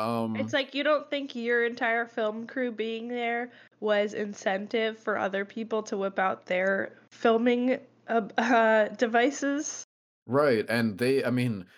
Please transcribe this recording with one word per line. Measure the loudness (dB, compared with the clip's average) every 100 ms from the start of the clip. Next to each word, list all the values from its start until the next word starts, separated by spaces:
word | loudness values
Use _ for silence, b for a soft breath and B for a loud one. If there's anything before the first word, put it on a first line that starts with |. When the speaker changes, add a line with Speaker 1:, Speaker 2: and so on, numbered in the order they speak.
| -4 -2 -2
Speaker 1:
It's | -4 -2
Speaker 2:
Um, |
Speaker 1:
like, | -4 -4
you | -2
don't | 0 0 -2
think | -6 -6 -6
your | -2 0 0
entire | -2 -2 0 -2
film | -2 -2 -4 -8
crew | -4 -4
being | -4 -6 -6 -6
there | -4 -2 -4 -6 B B _
was | 0 2 0
incentive | -2 -6 -4 -2 -2 -2 -2 -2 -2
for | -4 -2
other | 0 -2 -4
people | -8 -4 -4
to | -2 -4
whip | -2 0
out | 0 -2 -4
their | 0 2 0 -2 -10 _
filming, | 0 2 4 4 2 2 -2 -4 _ -2
uh, | -2 0
<laughs> | -2
uh, | 2 4 6 4 2
devices? | 0 2 4 2 2 -2 -2 -4 -10 -16 _ _ _ -2
Speaker 2:
Right, | 2 4 2 2
and | 0 0 0
they, | 2 2
I | 2
mean, | 0 0 -4 -10